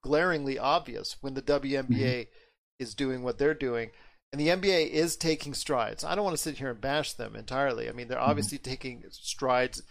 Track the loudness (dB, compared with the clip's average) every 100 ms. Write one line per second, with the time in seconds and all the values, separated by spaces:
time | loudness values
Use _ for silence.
0 | 0 4 4 2 0 -2 2 2 0 -8
1 | -8 -8 -8 -4 2 2 2 0 2 2
2 | 2 0 -4 -14 _ _ _ -12 -8 -2
3 | -2 -2 -2 2 2 2 0 -2 -4 -10
4 | -20 _ -10 0 2 4 4 4 4 2
5 | 2 2 0 0 -2 -6 0 0 0 -2
6 | -2 0 0 0 -2 -4 -6 -4 0 0
7 | 0 -6 -10 -10 -4 0 2 0 -4 -6
8 | -4 2 2 2 0 -6 -8 -8 -8 -12
9 | -16 -12 -8 -2 2 4 2 -2 -14